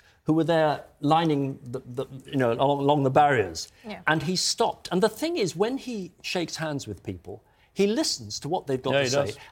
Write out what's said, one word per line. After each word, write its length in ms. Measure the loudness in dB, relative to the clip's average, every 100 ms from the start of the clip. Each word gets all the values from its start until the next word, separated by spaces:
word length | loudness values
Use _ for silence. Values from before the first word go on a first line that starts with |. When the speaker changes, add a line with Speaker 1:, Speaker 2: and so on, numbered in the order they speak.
| _ _ 0
Speaker 1:
who 60 |
were 120 | 0
there 380 | 4 4 4 0 -6 _
lining 580 | 2 4 4 2 0 -6
the, 180 | -10 -12 -10
the, 120 | -10 -10 -12 -6
you 100 | 2
know, 160 | 2
along, 260 | 4 2 2
along 220 | 2 4
the 80 | 4
barriers. 580 | 4 4 4 0 -4 -12 _ -14
Speaker 2:
Yeah. 120 | -6 0
Speaker 1:
And 160 | 0
he 140 | 0 -2
stopped. 520 | -2 0 -2 -2 -4
And 120 | 2
the 60 | 2
thing 280 | 0 -4 -2
is, 180 | -2
when 220 | 0 -2 -2
he 360 | -6 -8 -8 _
shakes 340 | -6 -4 -4 -4
hands 300 | -6 -6 -8
with 160 | -10
people, 420 | -10 -10 -12 -16 _ _ _
he 120 | 0 2
listens 540 | 2 0 -2 -8 -10
to 80 | -4
what 180 | -6 -2
they've 140 | -4
got 120 | 2
Speaker 3:
Yeah, 40 | 2
Speaker 1:
to 40 |
Speaker 3:
he 60 | 2
Speaker 1:
say, 160 | 0 -2
Speaker 3:
does. 100 | -6 -8